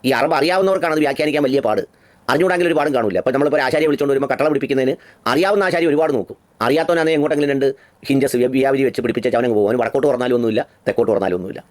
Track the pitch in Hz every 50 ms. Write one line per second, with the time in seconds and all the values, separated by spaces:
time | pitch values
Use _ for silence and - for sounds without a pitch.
0 | - 131 131 117 165 165 165 143 143 165 180 190 190 196 190 185 165 170 156 156
1 | 151 139 143 147 151 151 143 147 147 131 131 139 - 110 107 98 - - _ _
2 | _ _ _ _ _ - 127 151 185 185 180 175 175 170 156 151 143 151 135 123
3 | 110 104 90 90 - 139 127 135 143 147 131 135 135 131 147 151 160 156 143 -
4 | 147 139 139 135 139 139 135 - 151 156 151 139 143 - 139 135 131 131 156 -
5 | - - - _ _ 113 127 151 185 196 208 202 196 185 175 170 170 165 143 147
6 | 160 156 143 113 90 - - _ _ _ _ _ 110 120 143 160 165 170 170 165
7 | 160 160 160 147 147 156 160 147 147 143 139 135 135 135 131 - - _ _ _
8 | - - 139 135 131 131 - 123 123 127 131 131 131 135 135 135 135 127 - -
9 | 120 117 117 123 107 123 107 117 123 123 113 104 101 101 117 123 113 113 - 139
10 | 139 147 131 120 127 123 123 120 117 113 107 110 - _ _ _ _ - - -
11 | 113 101 104 98 98 87 90 92 92 95 - - - _